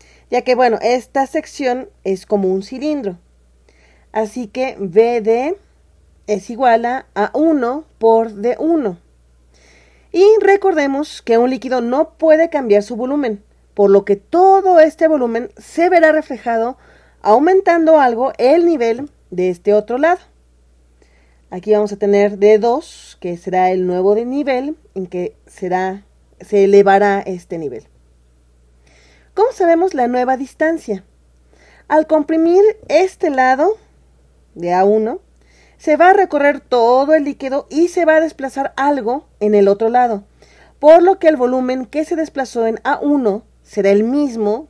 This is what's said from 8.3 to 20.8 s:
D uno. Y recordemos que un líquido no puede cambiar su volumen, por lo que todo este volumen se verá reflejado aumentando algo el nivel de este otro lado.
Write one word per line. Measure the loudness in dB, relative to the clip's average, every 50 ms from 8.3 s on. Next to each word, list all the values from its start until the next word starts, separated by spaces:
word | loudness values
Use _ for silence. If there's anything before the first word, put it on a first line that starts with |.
| -6
D | -6 -6 -4 -4 -2
uno. | -2 -2 -2 -2 -2 -4 -8 -10 _ _ _ _ _ _ _ _ _ _ _ _ _ _ _ _ _ _ _ _ _ _ 0
Y | 2 4 4 4 4
recordemos | 4 2 2 2 2 0 0 0 0 -2 -2 -4 -6 -8 -12 -10 -4
que | 0 0 2
un | 2 0
líquido | -2 -4 -6 -6 -4 -4
no | -4 -2 -2 -2 -2 -4 _
puede | -2 2 2 4 4 2 0
cambiar | -2 -4 0 0 0 0 0
su | -2 -8
volumen, | -8 -6 -6 -4 -4 -4 -4 -6 -10 _ _ _ _ _ _ _
por | 0 2 4
lo | 4 2 2
que | 0 -4
todo | -4 _ _ 0 2 4 4 4 4 4 4 4 4
este | 4 4 2 0 0 0
volumen | 2 0 -2 -2 -4 -6 -8 -10 -14
se | -20 -20 -10 -4 -2 0 2
verá | 2 2 2 2 2
reflejado | 0 -2 -6 -10 -10 -6 -4 -4 -4 -4 -4 -8 _ _ _ _ _ _ _ _ _ 0
aumentando | 2 2 4 4 4 2 2 2 2 2 2 4 4 4 4
algo | 4 2 0 -2 -4 -4 -4
el | 0 2 2 2 4 2
nivel | 2 0 0 -2 -2 -4 -4 -8 -14 _ _ _ -12
de | -8 -4 -4 -4
este | -4 -4 -2 0 0
otro | 0 0 -2 -4
lado. | -2 0 0 0 -2 _ _ _ _ _ _ _ _ _ _ _ _